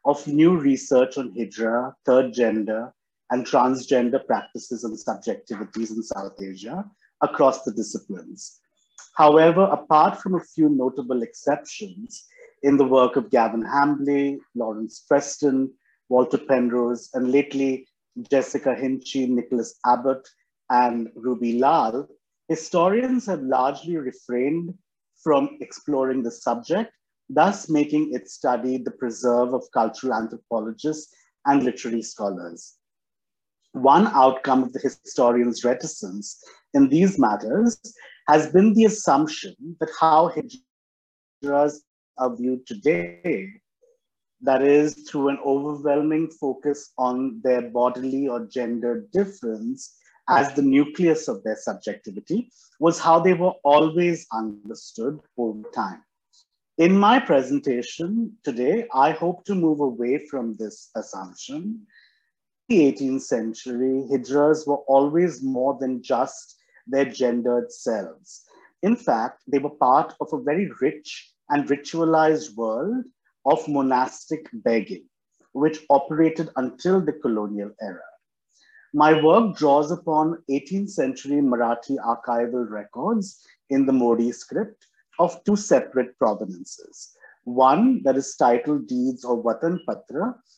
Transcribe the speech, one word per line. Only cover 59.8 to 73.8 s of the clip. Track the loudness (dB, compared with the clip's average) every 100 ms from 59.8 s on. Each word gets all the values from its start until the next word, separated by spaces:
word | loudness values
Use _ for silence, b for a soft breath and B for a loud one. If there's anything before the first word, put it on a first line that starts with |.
away | -2 -2 -2 -2 -4
from | -8 -8 -8
this | -10 -12 -14 -12
assumption. | -12 -12 -16 -16 -14 -10 -8 -10 -14 b b b b b _ _ 0
In | 4
the | 4
eighteenth | 4 -2 -4
century, | -2 -4 -4 -8 -8 -4 -2 -2 -2
hijras | -4 0 2 4 2 0
were | -4 2
always | 4 4 2 0 -2
more | -4 -2 -2 -2
than | -4 -6
just | -2 -2 -2 -6 -20 _ b b b
their | -2 -2
gendered | 0 -2 0 0 -2 -2
selves. | -8 -6 -6 -6 -14 _ -20 _ b b b
In | -2 0
fact, | 0 0 -2 -8 -4
they | -2
were | -2
part | 0 4 4 2 -4
of | -8
a | -6
very | -2 -2 -4 -2
rich | -4 -4 -10 -18 -20 _ -4
and | -2 0
ritualized | -4 -4 -2 2 4 4 2 -2 -6
world | -4 -4 -4 -6 -8 _ _ _ 0
of | 0 0
monastic | -2